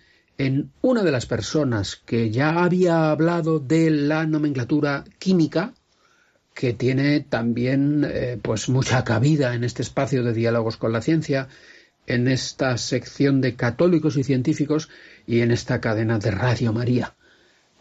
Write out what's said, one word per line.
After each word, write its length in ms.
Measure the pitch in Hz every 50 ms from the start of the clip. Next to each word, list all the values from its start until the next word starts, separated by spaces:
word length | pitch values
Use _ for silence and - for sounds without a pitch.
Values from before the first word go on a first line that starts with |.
| _ _ _ _ _ _ _ -
en 320 | 139 131 135 139 151 - - _
una 200 | - 254 254 226
de 100 | 196 165
las 140 | 139 120 -
personas 680 | - 123 104 - - - 156 147 131 117 104 92 - -
que 340 | - _ - 123 117 117 110
ya 340 | 107 123 143 156 165 170 175
había 460 | 180 175 180 185 175 165 165 160 156
hablado 500 | 151 151 160 170 175 170 156 165 160 156
de 300 | 135 123 160 165 165 160
la 360 | 156 147 143 147 156 156 160
nomenclatura 800 | 160 156 151 151 147 139 131 120 - 151 147 147 143 139 - - - - _
química, 560 | - 185 190 175 156 147 - 156 190 262 - _ _ _ _ _ _ _ _ _ _ _ _ _ _ _ _
que 200 | - - 127 110
tiene 480 | - 120 127 131 131 139 147 147 147
también, 840 | 135 - - 117 117 117 117 120 120 127 135 139 139 143 147 147 143 -
eh, 280 | - 110 123 123 123 107
pues, 260 | - - 113 104 - -
mucha 360 | 127 131 123 - 127 127 117
cabida 520 | - 113 110 123 147 156 143 135 123 120
en 80 | 120 120
este 180 | 123 - -
espacio 420 | 123 - - - 135 127 139 127 120
de 100 | 120 113
diálogos 420 | 113 113 117 117 117 110 113 110
con 160 | - - 113
la 100 | 113 117
ciencia, 460 | 113 151 165 160 156 - 139 135 131 127 - - - - - - - _ _ _ _
en 220 | - 123 123 123 131
esta 500 | 131 123 - - - - 139 131 123 117
sección 640 | - - 135 120 120 - - - 139 139 139 135
de 160 | 127 127 120
católicos 640 | - 127 120 117 - 170 180 180 156 151 151 123 143
y 60 | 127
científicos 680 | 139 135 127 127 156 151 - 147 135 147 156 - - - - - - - - _
y 140 | - 117 117
en 120 | 120 117
esta 280 | 120 117 - - 123 117
cadena 400 | - 120 110 107 113 110 117 110
de 120 | 101 110
Radio 420 | 95 92 123 127 120 - 123 113 107
María. 420 | 117 120 123 123 120 - - - _ _ _ _ _ _ _ _ _ _ _ _ _